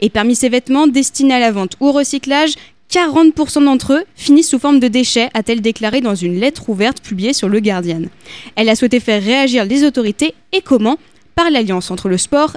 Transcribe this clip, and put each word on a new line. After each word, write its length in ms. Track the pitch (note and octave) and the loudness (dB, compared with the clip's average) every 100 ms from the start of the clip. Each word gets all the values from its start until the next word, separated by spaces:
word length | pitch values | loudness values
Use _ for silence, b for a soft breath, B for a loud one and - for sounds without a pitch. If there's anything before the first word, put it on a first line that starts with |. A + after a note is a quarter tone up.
Et 80 | G#3+ | -4
parmi 260 | A3 A3 | 0 0
ces 140 | A#3+ B3+ | 0 0
vêtements 380 | B3 B3 C4+ D4+ | 0 0 2 2
destinés 480 | C4 C4 - C4+ | 2 0 0 0
à 60 | B3+ | 2
la 120 | A#3 | 2
vente 220 | G3+ F#3 - | 0 -4 -2
ou 80 | C#4 | 0
au 40 | |
recyclage, 640 | C#4+ C#4 C#4 C4+ C#4 D#4 D4 B B - | 2 0 -4 -2 0 0 -2 B B -4
quarante 460 | F4+ E4+ D4 D#4+ | -2 0 4 4
pour 160 | D#4 D4 | 4 0
cent 100 | D4 | 2
d'entre 340 | C#4+ C4 - | 2 2 0
eux 100 | C#4+ G4 | -2 -2
finissent 340 | - - C#4+ E4 | -6 2 4 4
sous 100 | C4 | 0
forme 220 | C#4+ C#4+ | 2 2
de 80 | A#3+ | 2
déchets, 400 | A#3+ B3 A#3 A#3+ | 0 0 0 -2
a-t-elle 260 | A3+ A3 A#3 | -2 -2 -2
déclaré 400 | G#3+ G#3+ A3 B3+ | -2 -2 -2 -2
dans 140 | A#3+ | -2
une 240 | G3 F3 F3+ | -2 -2 -2
lettre 320 | B3+ D#4 - | -2 -2 -6
ouverte 300 | G3 A3 C#4 | -2 -2 -4
publiée 320 | - F#3+ G#3+ | -8 -6 -4
sur 160 | C#4 G3 | -2 -2
Le 120 | G#3 | 0
Guardian. 420 | G#3 F#3 E3+ E3 E3+ - B B B B | 0 -2 -4 -6 -8 -12 B B B B
Elle 120 | A3 | 0
a 60 | A3 | 2
souhaité 220 | B3 B3 | 2 0
faire 240 | - G#3+ | 0 -2
réagir 420 | G3 C4 C4+ B3 | 0 0 0 0
les 200 | G3 C4+ | 0 2
autorités, 500 | D4 B3+ G#3+ - D#4 - _ | 2 0 -2 -2 -4 -4 _
et 100 | F#4+ | -6
comment ? 360 | - B3+ G#3+ D4+ b b b | 0 2 2 -2 b b b
Par 160 | - E4+ | -4 0
l'alliance 400 | C#4 A3 F#3 - | 0 0 -4 -6
entre 180 | F#3 G3 | -6 -4
le 80 | F3+ | -2
sport 400 | - C#4+ D4+ | 0 0 0